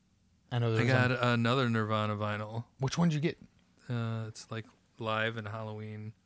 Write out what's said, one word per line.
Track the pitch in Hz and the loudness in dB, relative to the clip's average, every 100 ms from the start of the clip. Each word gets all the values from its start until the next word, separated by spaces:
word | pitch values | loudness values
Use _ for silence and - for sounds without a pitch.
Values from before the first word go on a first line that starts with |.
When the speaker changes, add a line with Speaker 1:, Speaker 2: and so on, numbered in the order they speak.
| _ _ _ _ - | _ _ _ _ -4
Speaker 1:
I | 120 | 0
know | 117 | 2
Speaker 2:
I | 110 | 2
Speaker 1:
there's | 123 | 4
Speaker 2:
got | 127 123 | 4 4
Speaker 1:
a | 123 123 | 4 2
Speaker 2:
another | 120 117 135 120 | 4 4 4 2
Nirvana | 113 107 110 107 104 | 2 2 0 0 0
vinyl. | 107 104 107 113 - - | -2 -2 -4 -8 -10 -4
Speaker 1:
Which | 135 - | -2 2
one | 170 | 2
did | |
you | 151 | 2
get? | 156 - - _ _ _ - | 0 -4 -12 _ _ _ -8
Speaker 2:
Uh, | 120 113 113 110 | -4 -4 -4 -6
it's, | - - | -12 -12
like, | 113 110 _ _ - | -12 -12 _ _ -8
Live | 113 110 113 113 | -2 0 0 -2
in | 104 | -8
Halloween | 110 110 107 107 107 107 - | -8 -8 -10 -10 -12 -12 -16